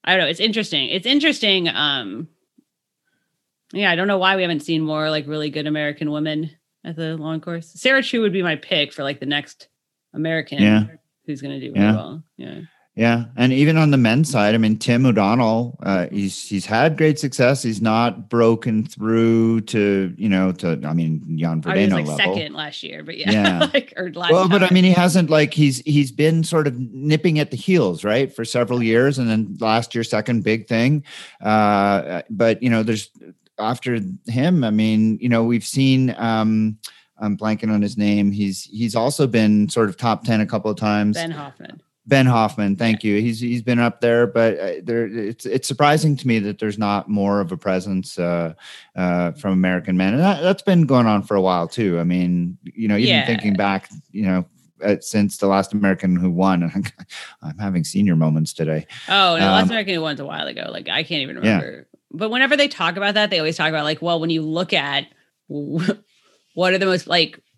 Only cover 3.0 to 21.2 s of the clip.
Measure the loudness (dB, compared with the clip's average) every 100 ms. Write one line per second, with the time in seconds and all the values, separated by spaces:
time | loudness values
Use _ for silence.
3 | _ _ _ _ _ _ _ -2 0 2
4 | 2 2 2 2 0 -2 -2 -2 -2 -2
5 | -2 -2 -4 -6 -6 -6 -4 -2 -4 -4
6 | -6 -4 -4 -4 -8 _ _ _ -14 -8
7 | -8 -8 -8 -8 -8 -12 -12 -12 -4 -2
8 | -2 -2 -2 -2 -4 -6 -4 -4 -4 -6
9 | -8 -8 -6 -6 -8 -20 -20 _ _ _
10 | _ -8 -6 -6 -6 0 2 2 0 -8
11 | _ _ -14 -12 -10 -10 -6 0 2 2
12 | -4 -14 -18 -18 -16 -16 -18 _ _ -2
13 | 0 0 -4 -2 0 4 4 4 4 4
14 | 4 2 2 2 2 4 2 2 2 2
15 | 4 4 2 2 2 0 -2 -6 -2 -2
16 | -2 -4 -4 -6 -6 -6 -2 2 2 2
17 | 0 0 -4 2 2 2 -2 -2 0 2
18 | 0 -2 -4 2 4 2 0 -2 -4 -6
19 | 0 2 4 4 4 0 0 0 2 2
20 | -2 -2 0 2 2 0 -4 -4 -2 -2
21 | 0 -2